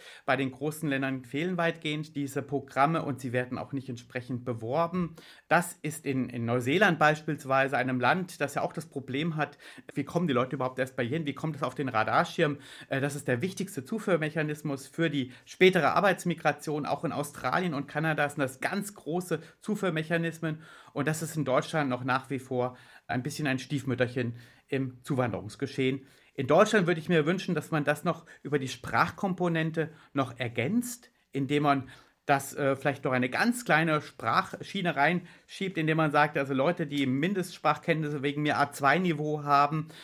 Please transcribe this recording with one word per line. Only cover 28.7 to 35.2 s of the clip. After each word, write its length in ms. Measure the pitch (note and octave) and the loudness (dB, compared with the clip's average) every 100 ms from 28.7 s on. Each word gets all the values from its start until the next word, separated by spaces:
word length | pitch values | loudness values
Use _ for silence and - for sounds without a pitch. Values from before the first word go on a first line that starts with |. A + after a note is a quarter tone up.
| - - A#2 E3 - G3+ F3+ F3+ E3 D#3+ D#3+ D#3 - - | -8 -2 2 2 0 -4 0 0 0 0 -2 -4 -6 -8
noch 260 | C#3 B2+ B2 | -2 -2 -2
ergänzt, 720 | B2 A#2+ A#2+ A3+ A#3+ - - _ _ | -6 -2 0 0 -2 -8 -16 _ _
indem 320 | C#3 C3+ D3 | -4 0 2
man 240 | D3 C#3 B2+ - - _ - | 4 2 0 -16 -20 _ 0
das, 280 | C#3 C#3 | 2 2
äh, 220 | - C#3 C3+ | -2 0 0
vielleicht 260 | D3 C#3 | -2 -2
noch 80 | D3 | -2
eine 180 | B2+ B2 | 0 0
ganz 340 | B2 G#3 A#3+ | 0 0 0
kleine 380 | - D#3 E3 D3+ | 2 2 4 0
Sprachschiene 920 | - - A2+ C#3+ F#3+ - - G3+ F3+ | -2 -6 0 0 0 -6 -8 -4 -2
reinschiebt, 840 | C#3 D3 F3 | 2 2 2